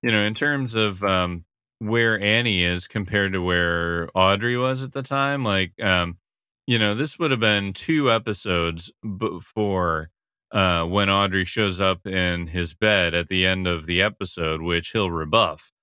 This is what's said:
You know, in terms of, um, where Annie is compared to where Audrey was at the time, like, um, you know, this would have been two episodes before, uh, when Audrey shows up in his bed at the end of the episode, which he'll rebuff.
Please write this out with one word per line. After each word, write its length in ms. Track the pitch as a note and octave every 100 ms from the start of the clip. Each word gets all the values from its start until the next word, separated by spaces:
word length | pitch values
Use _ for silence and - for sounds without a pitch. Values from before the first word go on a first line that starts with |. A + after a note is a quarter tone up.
You 100 | B2
know, 100 | A2
in 120 | G#2
terms 400 | A2 D3 C#3+ B2+
of, 280 | A2 G#2+ F#2
um, 440 | G2 F#2+ F2+ F2 - _ _ _
where 420 | G#2+ A#2 A2+ A2
Annie 440 | G2+ A2+ A#2+ F#2+
is 220 | F2 F2+ -
compared 460 | A2 F#2 G#2 G2
to 100 | F#2+
where 640 | F2+ F2 F2 E2+ E2+ E2+ E2
Audrey 420 | F#2+ F#2 G2+ A#2 B2
was 260 | B2+ C3
at 100 | C3
the 100 | C#3
time, 420 | C3+ C#3 C#3 C#3+
like, 280 | A#2 G2 F#2 -
um, 360 | G#2+ F2+ F2 F2 _ _ _ _ -
you 120 | A#2+
know, 160 | G#2+
this 240 | G#2+ D3+ -
would 120 | E3
have 100 | B2+
been 320 | A2 G#2 G2
two 380 | F#2+ - D#3+ C#3
episodes 800 | A2+ A2+ G2+ G#2+ F2+ E2+ E2 E2+ _ A2+ F#2+
before, 920 | A2 F2 - - G#2 F#2+ F2 D#2+ D#2 _ _ _ _
uh, 320 | G#2+ F#2+ F2
when 260 | E2+ G2 G2
Audrey 340 | G2 G2+ F#2+
shows 360 | F2+ - G#2 F2+
up 260 | F#2+ F2+ G2+
in 400 | F#2 F2+ F2 E2+
his 280 | F2 E2+
bed 400 | - G#2+ G#2 E2+
at 140 | E2 E2
the 180 | F#2+ F#2
end 200 | F#2+ F#2
of 200 | E2+ D#2
the 160 | F2
episode, 600 | G2+ G2+ G2 - D#2+ D#2+
which 280 | E2 E2+ E2
he'll 180 | A2+ F#2+
rebuff. 640 | E2+ D#2 A2 F#2+ D#2 - _